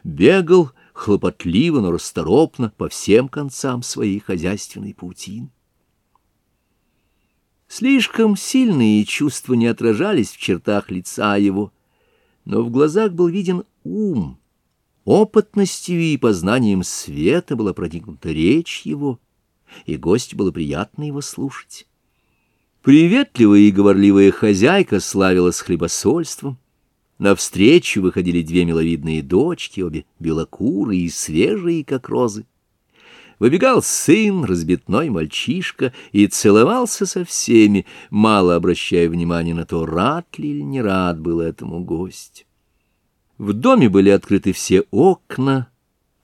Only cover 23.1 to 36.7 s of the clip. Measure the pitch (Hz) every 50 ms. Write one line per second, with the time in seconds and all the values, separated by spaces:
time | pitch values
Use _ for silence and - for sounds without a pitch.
23.1 | 208 269 285 - _ - 113 104 101 101 104 104 95 98 101 101 98 98 101 101
24.1 | 98 98 98 98 95 - - 107 101 92 104 147 185 202 180 - 107 95 - -
25.1 | - 98 95 92 92 90 90 90 85 - - - 90 80 87 85 - - - 98
26.1 | 139 175 165 - - - - 139 127 - _ _ _ _ _ _ _ _ _ _
27.1 | _ - 101 98 98 - - - - 90 98 123 160 175 - - - 107 92 90
28.1 | - 101 90 90 85 87 82 78 85 90 87 85 82 82 82 85 85 76 71 80
29.1 | 80 78 71 67 - 98 143 175 170 - - - - 98 92 82 76 80 - _
30.1 | _ _ 82 80 80 80 78 - - - 92 117 90 98 98 120 98 90 87 82
31.1 | - - - - 78 80 110 180 214 208 175 170 170 160 143 - 139 127 _ -
32.1 | 120 120 127 113 101 107 113 _ _ _ _ _ _ _ _ _ _ _ _ -
33.1 | - - - _ _ - 98 123 151 185 254 262 247 175 - - - - - -
34.1 | 175 214 220 208 196 180 139 92 92 87 80 80 90 - _ - 90 120 165 156
35.1 | 107 82 80 78 - - - - 147 190 175 - - - 135 123 - - - -
36.1 | - 104 104 95 - - - 107 101 107 120 165